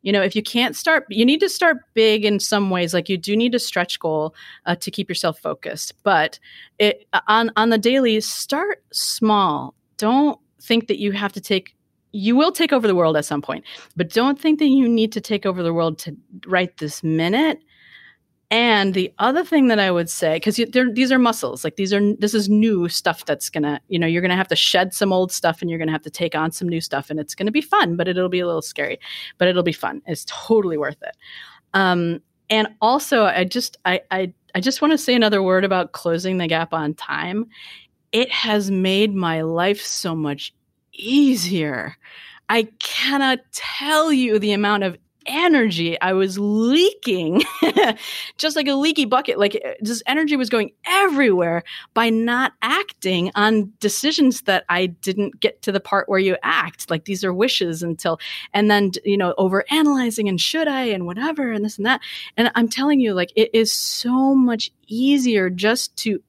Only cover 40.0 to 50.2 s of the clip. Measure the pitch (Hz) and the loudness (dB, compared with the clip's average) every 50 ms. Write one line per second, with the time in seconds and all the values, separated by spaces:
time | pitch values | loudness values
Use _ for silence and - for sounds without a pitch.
40 | - 180 165 165 151 147 143 143 - - _ _ _ _ _ _ _ _ _ - | -4 -4 -4 -2 -4 -4 -4 -6 -10 -16 _ _ _ _ _ _ _ _ _ -14
41 | - 214 254 285 294 269 254 214 170 180 196 175 156 147 135 120 82 - - _ | -6 0 4 4 6 6 4 2 0 -2 -2 -2 -2 -2 -4 -6 -8 -10 -12 _
42 | _ - - - - - - - _ - 214 233 220 220 _ _ - - - - | _ -20 -20 -20 -20 -20 -20 -20 _ 0 0 0 0 -2 _ _ -10 -8 -4 -4
43 | - 269 277 277 277 262 262 254 - _ - - - - - - 277 294 311 302 | -2 -2 0 0 2 0 0 -2 -4 _ -14 -10 -10 -8 -8 -8 -2 0 2 2
44 | 311 330 302 262 254 240 214 214 196 208 208 196 208 202 208 202 196 190 175 - | 4 4 2 2 2 2 2 2 2 0 0 2 2 2 0 0 0 -4 -4 -8
45 | _ _ _ _ _ - 254 302 339 359 311 277 233 220 175 165 165 165 165 - | _ _ _ _ _ -8 -4 0 2 4 4 4 4 2 0 0 -2 -2 -2 -2
46 | - 185 190 190 196 190 185 196 202 208 208 214 226 233 269 320 359 403 415 - | -2 0 2 2 0 0 -2 -4 -2 0 0 2 2 2 4 4 4 4 2 -2
47 | - 254 202 180 170 156 170 220 320 - - - - 330 - - - - 214 - | -4 -2 -2 -2 0 0 2 2 0 0 -2 -2 0 2 4 4 2 2 0 -4
48 | - - - - - - - - - 311 294 320 294 277 277 277 277 320 311 311 | -8 -12 -12 -12 -12 -14 -10 -4 -4 -2 -2 0 0 0 0 2 0 0 2 0
49 | 277 214 240 254 277 - - 196 202 202 202 220 - 127 - - 214 208 240 220 | 0 2 2 0 0 0 0 0 0 0 0 -2 -6 -6 -10 -8 -6 -6 -6 -6
50 | - - 262 302 | -4 -2 0 0